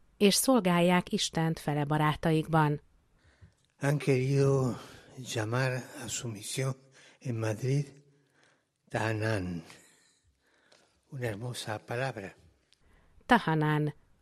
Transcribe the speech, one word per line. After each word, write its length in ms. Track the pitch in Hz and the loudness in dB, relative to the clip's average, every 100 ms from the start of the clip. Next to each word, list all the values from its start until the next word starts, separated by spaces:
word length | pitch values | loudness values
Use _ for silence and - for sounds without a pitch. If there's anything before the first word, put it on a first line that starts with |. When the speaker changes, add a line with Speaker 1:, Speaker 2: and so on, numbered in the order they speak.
| _ - | _ 2
Speaker 1:
és 180 | 202 - | 4 4
szolgálják 760 | - 254 185 175 175 180 - | 4 4 4 4 4 4 2
Istent 480 | 208 - - 165 160 | -2 -2 0 0 0
fele 260 | - 147 147 | -2 -2 0
barátaikban. 960 | 151 151 147 170 160 156 160 151 147 - _ _ _ _ _ - _ _ _ | 2 2 2 2 2 2 2 2 0 -6 _ _ _ _ _ -20 _ _ _
Speaker 2:
Han 180 | 139 147 | 0 0
querido 760 | - 131 131 139 139 135 127 98 - - - - 123 | 2 2 2 2 4 2 0 -4 -10 -20 -20 -18 -8
llamar 380 | 120 107 123 131 127 120 - 120 | -6 -2 -2 -2 -4 -8 -12 -10
a 20 | |
su 200 | - 123 | -8 -8
misión 480 | 107 113 - 131 127 _ - - _ | -10 -8 -6 -4 -6 _ -20 -20 _
en 160 | 135 113 | -8 -4
Madrid 500 | 110 107 123 139 143 - _ _ _ _ _ _ _ _ _ | -4 -2 -2 -2 -2 -10 _ _ _ _ _ _ _ _ _
Tahanán. 720 | 117 110 110 110 107 90 85 - - - _ _ _ _ _ _ _ _ _ _ _ _ | -4 -2 -2 -2 -2 -4 -8 -10 -20 -20 _ _ _ _ _ _ _ _ _ _ _ _
Una 160 | 139 123 | -8 -6
hermosa 560 | 101 123 117 - 107 - | -6 -8 -10 -8 -8 -8
palabra. 480 | 117 135 107 95 - _ _ _ _ _ _ _ _ - | -6 -6 -6 -12 -16 _ _ _ _ _ _ _ _ 2
Speaker 1:
Tahanán, 680 | 240 - 160 151 151 151 - _ _ | 2 4 0 2 0 -2 -6 _ _